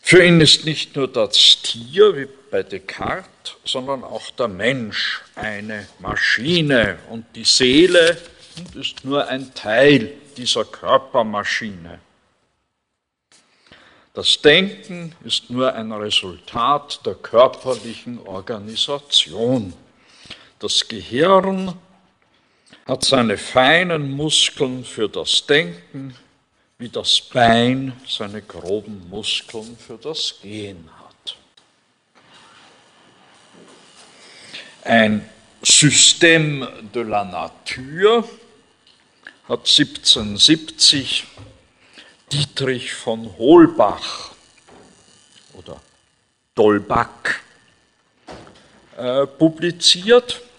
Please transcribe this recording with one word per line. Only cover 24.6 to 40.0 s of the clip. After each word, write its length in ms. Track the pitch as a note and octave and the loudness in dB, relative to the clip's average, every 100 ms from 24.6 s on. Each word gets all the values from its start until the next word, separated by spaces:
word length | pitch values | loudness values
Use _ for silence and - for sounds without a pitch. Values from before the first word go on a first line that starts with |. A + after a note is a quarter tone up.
| C#3 B2+ B2 | -6 -6 -12
für 240 | - G#2 | -6 -6
das 380 | - D#2+ - - | -4 -4 -4 2
Denken, 680 | D3 E3+ E3+ _ C#3 C3+ B2 _ _ _ _ _ _ | 0 0 -12 _ -16 -16 -18 _ _ _ _ _ _
wie 120 | A#2+ | -10
das 320 | A#2 - - | -8 -2 -2
Bein 720 | - B2+ A#2 A#2 A#2+ C3 C3+ B2 - | -2 2 4 4 2 0 -6 -12 -12
seine 360 | - G#2 G#2 | -10 -10 -14
groben 680 | G#2 F2 E2+ G#2 G#2 G2+ F2 | -16 -14 -6 -6 -6 -18 -14
Muskeln 680 | G2 G#2+ - - A2+ A2 A#2+ | -12 -6 -6 -8 -16 -16 -20
für 200 | - A2+ | -20 -14
das 440 | D3 D#3 - - | -12 -8 -8 -10
Gehen 480 | G2 G#2+ G2+ F2+ D#2+ - | -14 -12 -12 -16 -20 -20
hat. 380 | - _ - - _ _ _ _ _ _ _ _ _ - - - - _ _ _ _ _ _ _ _ - - - _ _ - _ - - - - - - | -20 _ -18 -18 _ _ _ _ _ _ _ _ _ -20 -20 -20 -20 _ _ _ _ _ _ _ _ -20 -20 -20 _ _ -20 _ -20 -20 -20 -18 -20 -16
Ein 460 | - A#2 A2 G#2+ - _ _ _ | 2 4 4 0 -6 _ _ _
Système 1040 | - - D3 C#3 - - E3+ E3 D3+ C#3+ B2 - A2 | 2 4 4 4 4 6 6 6 2 -4 -8 -14 -10
de 100 | B2 | -8
la 200 | A2 G#2 | -4 -4
Nature 1040 | G2 F2 D#2+ - - - C3 D#3 G3+ A#3 A3 - _ _ _ _ _ _ _ _ - _ _ | -4 -8 -10 -12 -14 -12 -12 0 2 2 0 -12 _ _ _ _ _ _ _ _ -20 _ _
hat 200 | A#2+ - | -6 0
siebzehnhundertsiebzig 1600 | - C#3+ - | 0 0 -2